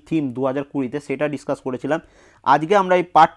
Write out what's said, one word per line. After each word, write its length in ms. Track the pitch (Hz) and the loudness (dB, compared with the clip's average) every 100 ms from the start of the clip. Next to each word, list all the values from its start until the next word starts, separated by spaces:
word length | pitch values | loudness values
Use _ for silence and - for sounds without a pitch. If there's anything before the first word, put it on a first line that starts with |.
| - | -4
থিম 280 | 165 139 | -4 -4
দু 120 | 120 135 | -4 -4
হাজার 180 | 135 | -4
কুড়িতে, 360 | 139 143 127 143 | -6 -6 -6 -6
সেটা 280 | - 135 147 | -8 -4 -4
ডিসকাস 320 | 143 - 135 | -6 -8 -8
করেছিলাম। 380 | 135 127 139 160 - _ _ _ | -6 -6 -4 -4 -6 _ _ _
আজকে 320 | - 143 160 208 | 0 2 2 2
আমরা 200 | 185 180 | 4 2
এই 80 | |
পার্ট 280 | 170 156 165 | 2 4 4